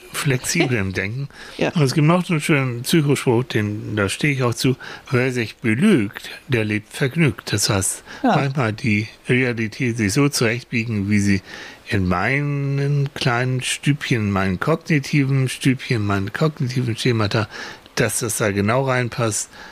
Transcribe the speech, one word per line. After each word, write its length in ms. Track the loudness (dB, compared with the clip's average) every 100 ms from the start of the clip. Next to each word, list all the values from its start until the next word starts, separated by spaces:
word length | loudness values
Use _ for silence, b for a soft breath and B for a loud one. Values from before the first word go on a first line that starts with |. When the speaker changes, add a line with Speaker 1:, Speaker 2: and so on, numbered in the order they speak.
| -12
Speaker 1:
flexibel 640 | -4 0 0 0 -2 0 0
im 160 | -2
Speaker 2:
<laughs> 0 |
Speaker 1:
Denken. 340 | -2 -4 -6 -10 B B B
Speaker 2:
Ja. 120 | -2
Speaker 1:
Und 80 | 2
es 120 | 2
gibt 120 | 4 4
noch 160 | 4
so 100 | 2
einen 80 | -2
schönen 400 | 0 0 0 -4
Psychospruch, 600 | 0 2 4 2 2 2
den, 520 | 2 -2 -2 -4 -4 0
da 140 | 0
stehe 240 | 0 0
ich 100 | 0
auch 100 | 0
zu: 240 | 2 0 0 B B -2
„Wer 200 | 0 2
sich 240 | 0 -4 -4
belügt, 720 | 0 4 4 4 2 -6 -14 -14 -2
der 180 | 0 2
lebt 280 | -2 -4
vergnügt.“ 580 | -4 -2 2 2 0 -4
Das 180 | -2 0
heißt, 340 | 0 0 -6 -12 B
Speaker 2:
Ja. 120 | 2 2
Speaker 1:
manchmal 380 | 0 0 -2
die 340 | -2 0 0 -2 -8 0
Realität 680 | 2 2 -2 -4 -2 -4 0
sich 160 | 0
so 160 | 2 2
zurechtbiegen, 800 | 2 0 0 -4 -4 -2 -2 2
wie 100 | 2
sie 220 | 4 2 B B B B -4
in 180 | 0 2
meinen 1000 | 2 2 0 -2 -2 -2 0 0 0 0 -2
kleinen 480 | 0 0 0 -2
Stübchen, 640 | -2 -2 0 0 0 0 2
in 40 |
meinen 280 | 2 0 0
kognitiven 880 | 0 -2 0 -2 2 0 2 2 0
Stübchen, 560 | 0 0 0 0 -2 0
meinen 260 | 0 -2
kognitiven 640 | 0 -2 0 -4 -2 -2 -2
Schemata, 520 | 0 2 2 0 -2 B B B B -2
dass 240 | -2 0
das 180 | -4 0
da 140 | 0
genau 320 | 2 2 2 2
reinpasst, 600 | 0 -2 -2 -2 -2 -6 B B